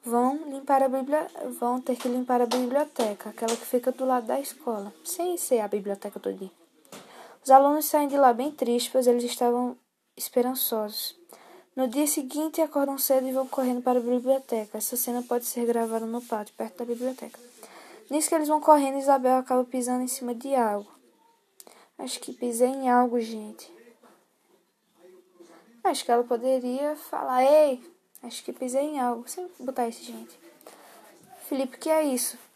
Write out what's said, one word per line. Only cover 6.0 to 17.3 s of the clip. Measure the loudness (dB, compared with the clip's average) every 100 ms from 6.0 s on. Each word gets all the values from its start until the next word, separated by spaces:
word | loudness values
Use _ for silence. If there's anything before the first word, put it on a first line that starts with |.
| -8 -8
todinha." | -8 -8 -12 _ _ _ _ -20 -20 -20 -20 -16
Os | 8
alunos | 8 8 2 2
saem | 0 2
de | 4
lá | 4
bem | 4 -2
tristes, | -4 0 0 0
pois | 2 4
eles | 2
estavam | 0 -2 0 0 -2 -6 _ _ _ -14
esperançosos. | -4 0 0 -2 -4 -4 -6 -8 -10 -12 _ -20 -20 -20 _
No | -4 -2
dia | 0 0
seguinte, | 0 -4 -4 -4 0
acordam | 0 2 2 2
cedo | 2 2 2
e |
vão | -2 -2
correndo | 0 0 0
para | 2 2
a |
biblioteca. | 2 0 2 0 0 -4 -4 -6
Essa | -6 -4
cena | -4 -4
pode | -2 -4 -4
ser | -4 0
gravada | 0 0 -2 -4
no | -8
pátio, | -6 -6 -6 -10
perto | -10 -8
da |
biblioteca. | -8 -4 -6 -8 -14